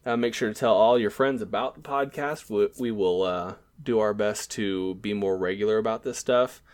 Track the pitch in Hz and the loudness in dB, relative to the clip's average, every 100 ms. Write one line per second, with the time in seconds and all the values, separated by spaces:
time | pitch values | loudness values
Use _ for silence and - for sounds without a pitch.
0 | - 120 120 113 113 107 123 98 110 123 | -4 0 -2 -2 -4 0 2 6 6 6
1 | 107 - 135 131 101 107 127 - 151 139 | 2 2 0 0 -4 -4 -4 -8 -6 -4
2 | 139 143 143 151 - 104 104 - 120 107 | -4 -4 -6 -6 -4 0 0 0 -4 0
3 | 92 90 95 90 90 95 _ - 135 113 | 0 2 0 -2 -6 -10 _ -12 -2 0
4 | 107 104 104 104 - - 104 95 92 92 | 2 0 -2 -2 -8 -6 -2 -2 -4 -4
5 | 107 104 98 92 92 95 104 110 110 113 | -4 -2 0 0 -2 -2 0 0 0 -4
6 | 131 120 - 123 127 - _ | -6 -6 0 2 2 -2 _